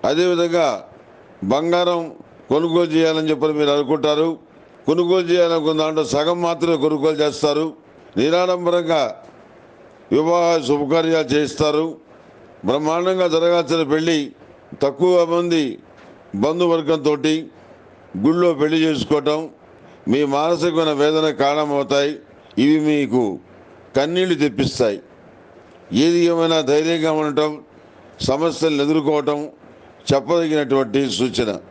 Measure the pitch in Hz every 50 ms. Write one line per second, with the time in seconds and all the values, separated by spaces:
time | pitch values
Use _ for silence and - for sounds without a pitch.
0 | - 107 147 160 180 180 180 165 175 170 170 175 160 139 113 95 - - - -
1 | - - - - - - - - 95 95 123 143 160 170 175 175 180 175 175 170
2 | 165 156 - - - - - - - - 131 151 170 170 165 175 175 160 156 160
3 | 160 160 160 160 156 156 156 131 147 156 151 151 147 143 143 147 143 127 156 147
4 | 127 151 151 147 160 165 160 - - - - - - - - - - 143 156 175
5 | 175 170 185 185 175 170 175 180 175 165 165 165 151 156 156 156 156 156 156 156
6 | 151 120 135 143 151 165 175 175 175 170 170 156 165 170 165 143 135 156 156 143
7 | 139 156 156 147 151 147 139 - - 147 143 151 160 160 156 - - - - -
8 | - - - 95 123 156 165 175 180 185 180 180 175 170 175 175 170 160 165 151
9 | 135 110 104 - - - - - - - - - - - - - - - - -
10 | - - - 139 156 165 170 175 170 170 170 165 135 120 143 147 147 131 156 165
11 | 160 165 165 160 156 120 139 147 151 131 - - 156 151 151 151 160 165 151 -
12 | - - - - - - - - - - - - - 95 123 147 151 156 160 170
13 | 175 185 185 185 180 170 156 165 165 170 175 175 165 131 165 165 160 135 151 156
14 | 160 170 165 151 143 123 - - - - - - - - - - 139 139 139 143
15 | 175 180 180 175 170 165 170 170 175 175 170 160 147 127 - - - - - -
16 | - - - - - - - 98 110 147 160 175 175 170 165 165 156 143 160 151
17 | 131 151 151 143 131 156 156 160 160 - - - - - - - - - - -
18 | - - - 92 104 151 165 175 175 175 160 139 147 151 160 160 156 160 151 131
19 | 110 - 151 147 135 147 151 156 160 147 - - - - - - - - - -
20 | - - 113 143 147 135 139 139 156 165 175 156 156 175 160 160 160 156 147 139
21 | 147 151 156 156 156 156 143 - 143 139 147 151 151 147 143 143 139 139 143 139
22 | 143 147 151 - - - - - - - - - 127 147 156 156 151 151 151 147
23 | 139 110 110 127 120 101 90 - - - - - - - - - - - - 131
24 | 143 156 170 180 185 185 170 139 147 143 104 113 135 - - - 127 107 101 -
25 | - - - - - - - - - - - - - - - - - - - 110
26 | 147 170 170 175 170 170 170 165 165 165 165 160 147 127 147 147 160 165 170 165
27 | 156 160 156 156 151 151 143 151 151 151 151 151 - - - - - - - -
28 | - - - - - - 131 147 160 165 139 - 156 160 151 139 143 147 156 160
29 | 143 147 151 147 139 147 147 147 151 147 - - - - - - - - - -
30 | - - 139 139 135 139 170 170 165 156 156 151 143 123 135 135 135 113 101 139
31 | 139 127 98 110 131 127 92 110 120 107 98 85 - -